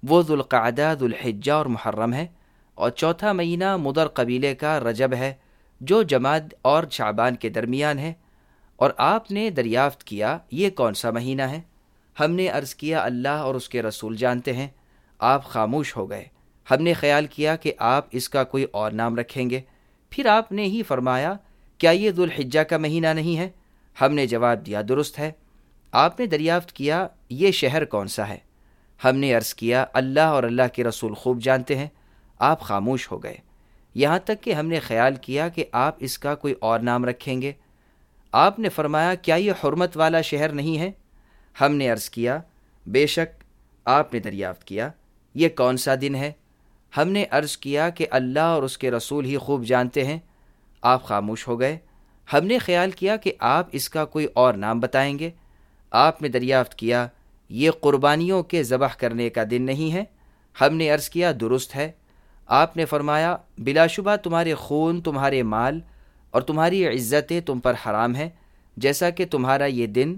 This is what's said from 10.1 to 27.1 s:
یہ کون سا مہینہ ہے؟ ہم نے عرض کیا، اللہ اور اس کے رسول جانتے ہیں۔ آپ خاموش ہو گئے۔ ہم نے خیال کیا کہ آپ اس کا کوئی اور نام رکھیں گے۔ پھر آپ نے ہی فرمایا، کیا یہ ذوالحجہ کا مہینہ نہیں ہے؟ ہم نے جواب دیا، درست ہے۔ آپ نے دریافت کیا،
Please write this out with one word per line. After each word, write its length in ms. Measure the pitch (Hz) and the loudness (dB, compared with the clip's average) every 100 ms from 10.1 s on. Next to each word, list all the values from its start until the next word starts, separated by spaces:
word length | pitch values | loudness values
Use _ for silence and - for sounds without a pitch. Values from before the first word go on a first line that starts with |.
| - 107 160 _ | -4 -2 -2 _
یہ 180 | 135 196 | -2 -2
کون 240 | 190 117 | 2 -2
سا 180 | 101 120 | 0 -4
مہینہ 300 | 117 123 135 | -4 -4 -4
ہے؟ 200 | 131 151 170 _ _ _ _ - | -4 -6 -14 _ _ _ _ -2
ہم 120 | 151 | 0
نے 160 | 175 185 | 0 0
عرض 280 | 135 139 - | -2 -6 -10
کیا، 280 | 147 160 | -4 -2
اللہ 260 | 107 123 135 | -2 -2 -4
اور 260 | 147 135 131 | -2 -4 -6
اس 140 | 123 | -6
کے 120 | 123 | -6
رسول 340 | 113 - 110 110 | -6 -6 -10 -2
جانتے 380 | 123 123 131 | 0 0 -4
ہیں۔ 140 | 123 139 _ _ _ _ _ | -6 -8 _ _ _ _ _
آپ 260 | 117 135 131 | 2 2 0
خاموش 520 | 120 107 143 139 123 | -2 0 0 -4 -6
ہو 120 | 98 | -8
گئے۔ 160 | 101 - _ _ _ - | -8 -14 _ _ _ -2
ہم 120 | 131 | 0
نے 100 | 170 | 2
خیال 320 | 165 147 147 151 | 0 2 2 0
کیا 300 | - 151 160 | -2 -2 -2
کہ 180 | 156 - | -4 -2
آپ 300 | 113 135 147 | 2 2 0
اس 180 | 127 - | -8 -4
کا 140 | 139 | -2
کوئی 220 | 127 135 135 | -2 -2 -4
اور 200 | 101 107 | -4 -4
نام 240 | 107 117 117 | -2 -2 -2
رکھیں 340 | 120 135 127 | -6 -4 -4
گے۔ 120 | 131 131 _ _ _ _ | -4 -8 _ _ _ _
پھر 160 | - 269 | -2 4
آپ 260 | 214 220 | 4 2
نے 120 | 202 | -4
ہی 200 | 202 220 | -4 -4
فرمایا، 500 | 214 131 127 127 151 202 _ _ _ _ | -2 -2 0 0 -2 -6 _ _ _ _
کیا 140 | 165 | 4
یہ 200 | 180 214 | 4 2
ذوالحجہ 480 | 175 175 156 131 151 | 0 -2 -2 0 0
کا 180 | 156 165 | 2 0
مہینہ 300 | 156 165 160 | 0 0 0
نہیں 300 | 160 160 165 | 0 0 -2
ہے؟ 120 | 185 - _ _ _ - | -4 -10 _ _ _ 2
ہم 120 | 135 | 2
نے 140 | 147 131 | 4 0
جواب 380 | 113 120 117 - | 2 2 2 -2
دیا، 160 | 104 104 | -6 -2
درست 300 | 135 143 - | -2 -2 -6
ہے۔ 120 | 151 156 _ _ _ _ _ | -8 -10 _ _ _ _ _
آپ 280 | - 160 170 | 4 4 2
نے 60 | 240 | -4
دریافت 460 | 156 156 175 170 | 0 0 0 -2
کیا، 360 | - 139 160 185 | -6 -2 0 -2